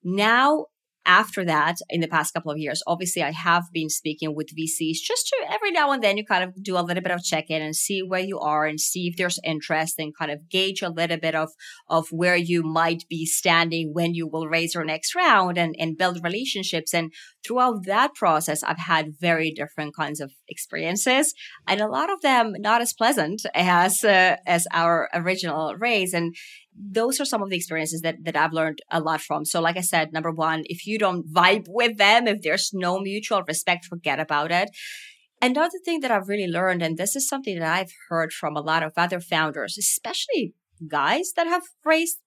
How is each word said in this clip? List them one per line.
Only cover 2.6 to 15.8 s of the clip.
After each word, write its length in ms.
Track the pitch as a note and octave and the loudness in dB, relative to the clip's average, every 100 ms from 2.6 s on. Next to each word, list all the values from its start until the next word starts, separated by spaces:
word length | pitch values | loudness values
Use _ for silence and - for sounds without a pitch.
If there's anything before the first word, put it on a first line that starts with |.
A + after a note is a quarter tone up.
| D3 C3+ - | -4 -4 -2
obviously 360 | E3+ F3+ F3 | -4 -2 -2
I 80 | D3 | -2
have 340 | D#3+ E3+ F3 F3 | -2 2 2 2
been 160 | F3 D#3 | -6 -4
speaking 460 | - D#3 D3+ D#3 | -4 -4 -4 -6
with 140 | D3+ D#3 | -6 -8
V 120 | D#3 D#3+ | -6 -4
Cs 340 | - D#3+ D#3+ | -2 -2 -2
just 260 | - B4 - | -2 -2 0
to 180 | C5 D#3+ | -2 -2
every 200 | - G#4 | -2 0
now 220 | E4+ C#4+ | 2 2
and 100 | C4+ | 4
then 140 | G#3+ G3+ | 2 0
you 80 | G#3+ | 0
kind 180 | F#3+ | 0
of 180 | F3+ F#3+ | 0 -6
do 140 | G3+ F3+ | -2 -2
a 60 | |
little 200 | E3+ F3 | 0 -2
bit 100 | F#3 | -2
of 100 | F3 | -4
check-in 380 | - D#3+ D#3 D#3+ | -2 -4 -2 -4
and 120 | D#3 | -2
see 280 | D#3+ - G3 | -4 -2 -4
where 180 | F#3 F#3 | -2 -4
you 180 | F#3+ F#3+ | -4 -4
are 260 | D3+ D3+ D#3 | 0 2 0
and 140 | D3+ | -2
see 280 | - F3+ F3 | -4 -2 -4
if 80 | E3+ | -2
there's 220 | F3+ - | -2 -2
interest 500 | E3 D#3 - D#3 D#3+ - | -4 -6 -2 -2 0 -4
and 140 | D3+ D3+ | -8 -6
kind 120 | D#3 | -6
of 180 | D3 D#3+ | -6 -4
gauge 320 | F#3+ F#3+ F#3+ | -2 0 -2
a 80 | F3+ | -6
little 260 | E3 E3+ E3 | -4 -2 -2
bit 160 | D#3+ | -2
of, 160 | D#3+ D#3+ _ - - - | -2 -4 _ -20 -20 0
of 200 | E3 D#3+ | 0 0
where 260 | E3 F3+ F3+ | 0 2 2
you 260 | E3+ E3+ | 2 0
might 420 | D#3+ D#3+ E3 E3+ - | 2 2 2 0 -6
be 160 | E3 | -6
standing 720 | D#3+ - F3+ E3 E3+ E3 D#3+ | -2 0 4 4 4 0 -2
when 200 | D#3 E3+ | 0 0
you 120 | E3+ D#3 | -2 -4
will 220 | D#3+ D#3 | -4 -2
raise 260 | E3 E3 | 0 0
your 100 | E3+ | -4
next 300 | D#3 D#3 - | -4 -4 -4
round 420 | F4 F4 G#3+ F#3 F3 | 0 4 6 4 2
and, 180 | E3 | 0
and 180 | - | 0